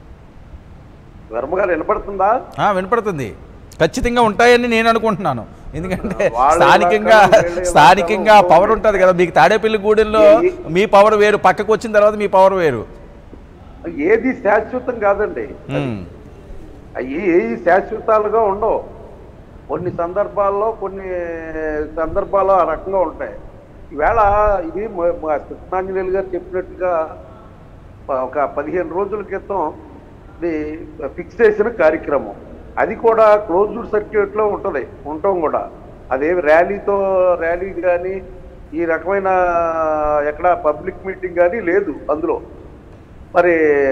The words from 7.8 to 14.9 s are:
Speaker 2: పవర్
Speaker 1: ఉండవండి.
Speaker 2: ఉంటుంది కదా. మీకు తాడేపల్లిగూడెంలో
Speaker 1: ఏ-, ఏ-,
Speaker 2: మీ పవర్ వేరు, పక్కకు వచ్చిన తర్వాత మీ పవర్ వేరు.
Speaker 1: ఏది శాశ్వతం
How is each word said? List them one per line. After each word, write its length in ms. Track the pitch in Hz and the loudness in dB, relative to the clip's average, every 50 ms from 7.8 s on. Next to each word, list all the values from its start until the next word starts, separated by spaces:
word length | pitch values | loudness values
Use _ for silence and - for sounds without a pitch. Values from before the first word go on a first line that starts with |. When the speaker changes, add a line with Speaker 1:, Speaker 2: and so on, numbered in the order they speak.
| 147 165 180 196 170 170 - 190 208 214 214 208 | 8 8 6 6 2 0 -2 0 4 6 8 8
Speaker 2:
పవర్ 120 | 185 175 | 8 8
Speaker 1:
ఉండవండి. 200 | 160 170 190 214 | 6 6 6 4
Speaker 2:
ఉంటుంది 260 | 226 202 - 220 202 190 | 2 2 2 2 4 4
కదా. 140 | 185 185 | 4 4
మీకు 180 | 180 170 180 165 | 4 2 0 2
తాడేపల్లిగూడెంలో 1120 | 151 160 151 175 214 220 214 220 220 214 190 214 214 214 220 214 214 220 214 208 160 165 | 4 4 4 6 4 2 2 0 -2 0 0 2 2 4 2 2 4 6 8 8 8 6
Speaker 1:
ఏ-, 40 | 170 | 4
ఏ-, 40 | 185 - - - - | 0 -2 -4 -8 -2
Speaker 2:
మీ 160 | 160 180 208 | 0 0 2
పవర్ 280 | - 208 196 202 214 214 | 4 6 6 6 6 6
వేరు, 220 | 208 208 208 202 | 4 4 4 2
పక్కకు 360 | 196 - 185 175 - 208 202 | 4 2 2 2 2 0 0
వచ్చిన 200 | 220 - - 226 | -2 -2 -2 0
తర్వాత 220 | 214 208 208 214 214 | 2 4 4 4 2
మీ 120 | 208 208 | 0 -2
పవర్ 260 | 202 196 190 190 190 | 2 4 6 6 6
వేరు. 340 | 196 190 170 151 123 110 98 - - - - - - - - - - - - - - - - - - - - 170 - 139 | 4 2 0 0 0 -2 -6 -10 -14 -20 -20 -20 -20 -20 -20 -20 -20 -20 -20 -20 -20 -20 -20 -20 -20 -16 -14 -12 -8 -4
Speaker 1:
ఏది 440 | 147 180 220 226 220 262 - - | 0 2 2 2 0 -2 -4 -2
శాశ్వతం 560 | - 196 208 220 214 - 254 247 - - | 0 0 0 0 0 -4 -8 -8 -8 -8